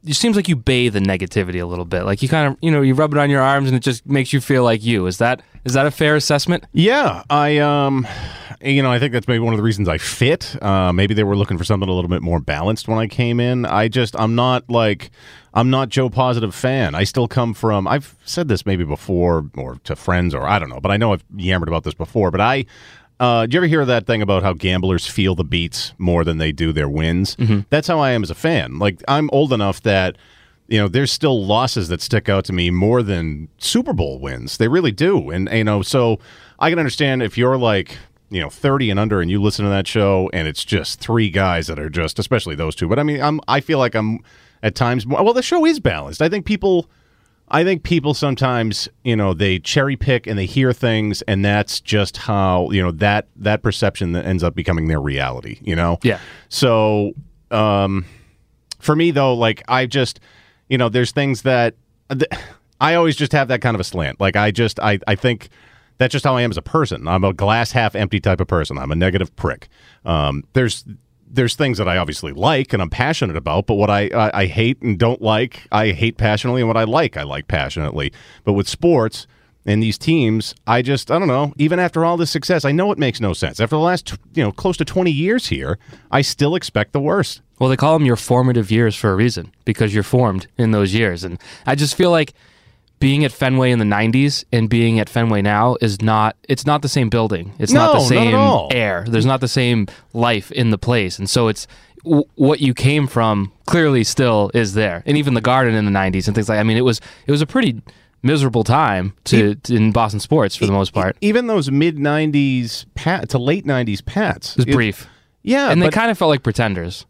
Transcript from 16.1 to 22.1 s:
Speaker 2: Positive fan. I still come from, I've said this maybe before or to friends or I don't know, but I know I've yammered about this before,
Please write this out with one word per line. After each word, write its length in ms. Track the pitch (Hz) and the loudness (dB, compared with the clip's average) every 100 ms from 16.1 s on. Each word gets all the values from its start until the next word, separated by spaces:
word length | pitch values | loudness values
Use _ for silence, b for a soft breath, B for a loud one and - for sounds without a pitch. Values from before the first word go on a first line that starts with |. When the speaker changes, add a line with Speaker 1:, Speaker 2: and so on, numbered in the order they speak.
Speaker 2:
Positive 420 | 110 127 120 110 | 2 0 0 -2
fan. 400 | - 123 135 101 | -2 -2 0 -2
I 120 | 76 98 | 0 -2
still 220 | - - | 0 -2
come 280 | - 117 104 | 0 -2 -2
from, 320 | 113 104 95 | 0 0 0
I've 280 | 143 139 _ | -2 -4 _
said 260 | - - 165 | -10 -6 -2
this 180 | 98 - | -2 0
maybe 160 | 95 | -2
before 680 | 82 73 - 90 87 82 73 65 | -2 -6 -2 0 2 0 -2 -10
or 220 | 64 64 - | -12 -14 -10
to 100 | 80 | -8
friends 400 | - 90 90 69 | -2 0 0 -2
or 120 | 67 | 0
I 120 | 101 | -2
don't 100 | 76 | -2
know, 100 | 62 | -6
but 120 | 82 | -2
I 60 | 101 | 0
know 140 | 117 | 0
I've 100 | 92 _ 98 | -2 _ -8
yammered 340 | 90 92 80 | -2 -2 0
about 140 | 82 78 | -4 -4
this 100 | - | -8
before, 340 | 80 | -6